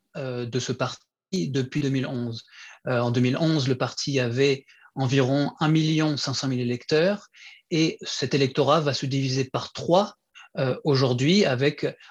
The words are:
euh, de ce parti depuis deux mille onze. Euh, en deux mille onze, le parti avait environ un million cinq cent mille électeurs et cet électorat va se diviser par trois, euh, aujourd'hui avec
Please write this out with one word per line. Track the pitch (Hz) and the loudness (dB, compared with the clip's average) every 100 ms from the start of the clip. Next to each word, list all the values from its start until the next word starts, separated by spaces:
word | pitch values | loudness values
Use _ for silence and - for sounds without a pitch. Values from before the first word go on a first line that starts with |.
| _ 170 | _ -10
euh, | 135 123 120 | -8 -6 -4
de | 123 | -4
ce | - | -4
parti | 123 123 - _ _ _ 190 160 | -4 -4 -6 _ _ _ -4 -2
depuis | 135 127 147 | -2 -2 -2
deux | 139 | -2
mille | 135 131 | -2 -2
onze. | 127 120 113 - - - - - | -4 -6 -8 -14 -20 -20 -12 -4
Euh, | 123 | 0
en | 120 | 0
deux | 120 | 2
mille | 123 135 | 2 2
onze, | 160 156 131 | 2 2 0
le | 127 | 0
parti | 131 - - 139 | -2 -4 -4 -2
avait | 123 120 139 135 - - - - | 0 2 2 0 -6 -20 -16 -4
environ | 131 135 127 139 143 - | 0 2 2 2 0 0
un | 156 | 2
million | 160 156 156 156 143 | 2 2 2 0 -2
cinq | - | -4
cent | 120 135 | -4 -2
mille | 127 | -2
électeurs | 123 120 - 156 180 208 - - - - _ | -2 -4 0 2 2 0 -8 -20 -20 -20 _
et | 156 160 - | 0 0 -2
cet | - - 131 | -10 -6 -2
électorat | 143 135 143 135 160 | 2 2 2 4 4
va | 147 123 | 2 -2
se | 135 | -2
diviser | 139 135 131 | -2 -2 -2
par | 131 - - | -2 -4 -8
trois, | - - 175 202 - _ - - - | -8 2 2 2 -6 _ -20 -14 -4
euh, | 131 - | -4 -2
aujourd'hui | 160 135 131 123 139 196 190 | 0 2 2 2 2 4 4
avec | 123 143 147 143 - - | 2 0 0 -6 -6 -14